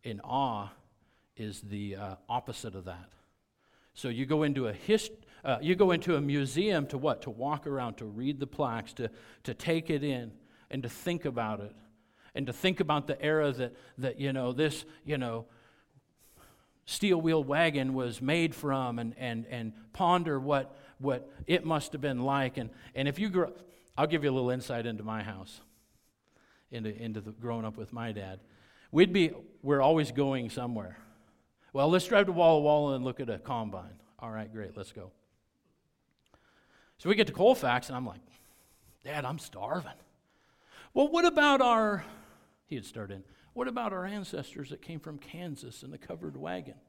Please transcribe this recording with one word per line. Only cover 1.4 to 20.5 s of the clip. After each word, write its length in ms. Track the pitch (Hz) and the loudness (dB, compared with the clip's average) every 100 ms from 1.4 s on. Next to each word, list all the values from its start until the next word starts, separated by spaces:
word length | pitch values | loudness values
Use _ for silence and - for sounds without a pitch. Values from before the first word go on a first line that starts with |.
| 107 95 | -10 -10
the, 340 | 104 101 101 95 | -10 -8 -6 -8
uh, 200 | 98 95 - | -10 -10 -6
opposite 480 | 120 123 113 113 95 | -6 -6 -10 -10 -10
of 80 | |
that. 260 | 90 87 87 _ _ _ _ _ _ _ _ | -12 -12 -16 _ _ _ _ _ _ _ _
So 160 | - 131 | -10 -6
you 160 | 117 135 | -4 0
go 180 | 156 | 2
into 240 | 147 135 120 | 2 0 -2
a 60 | |
hist-, 400 | 104 - 214 - - - - 147 | -4 2 0 0 -14 -20 -10 -2
uh, 140 | 120 | 0
you 120 | 151 185 | 2 4
go 160 | 196 | 6
into 260 | 170 180 160 | 4 2 0
a 40 | |
museum 680 | 143 143 135 127 208 180 143 | 2 0 0 0 2 2 0
to 100 | 135 | -2
what? 240 | 151 - | 0 -2
To 80 | - | -4
walk 380 | 110 131 151 147 | -6 -4 -4 -4
around, 280 | 135 120 107 | -4 -4 -6
to 60 | 110 | -10
read 320 | 104 131 143 | -6 -4 -4
the 100 | 139 | -6
plaques, 440 | - 135 117 120 - | -2 -2 -2 -6 -6
to, 140 | 117 - - - | -8 -8 -20 -14
to 100 | - | -10
take 360 | 117 - 165 165 | -6 -2 -2 0
it 140 | 151 | -2
in, 300 | 147 131 117 - _ _ _ | 0 -4 -6 -14 _ _ _
and 140 | 135 | -8
to 60 | 120 | -8
think 340 | - - 175 | -8 -4 -4
about 380 | 151 120 113 104 | -2 -2 -2 -4
it, 120 | 104 - - _ _ _ - - | -8 -14 -20 _ _ _ -12 -6
and 120 | 135 | -6
to 40 | |
think 300 | 120 185 185 | 0 0 2
about 260 | 160 151 139 | 2 0 0
the 140 | 143 | -2
era 320 | 151 156 147 | 2 4 2
that, 240 | 131 123 120 - - | 0 -4 -6 -20 -6
that, 200 | 127 117 | -6 -2
you 140 | 139 | -2
know, 180 | 135 123 | 0 -2
this, 320 | 127 156 151 - - - | 2 0 0 -12 -16 -6
you 120 | 147 | -4
know, 280 | 123 113 113 - _ _ _ _ _ _ _ _ - _ _ _ - | -2 -6 -10 -20 _ _ _ _ _ _ _ _ -20 _ _ _ -10
steel 300 | - 202 175 | 0 4 4
wheel 240 | 160 160 | 4 2
wagon 500 | 135 147 165 143 131 | 2 4 4 4 0
was 280 | 131 123 110 | 0 -2 -2
made 340 | 131 165 165 - | 0 2 2 0
from, 420 | 147 135 123 120 | -2 0 0 -4
and, 160 | 117 117 | -6 -6
and, 280 | 127 113 113 | -6 -6 -6
and 240 | 123 113 110 - | -8 -8 -10 -20
ponder 480 | - 180 180 165 139 | -2 2 4 2 -2
what, 340 | 135 | 2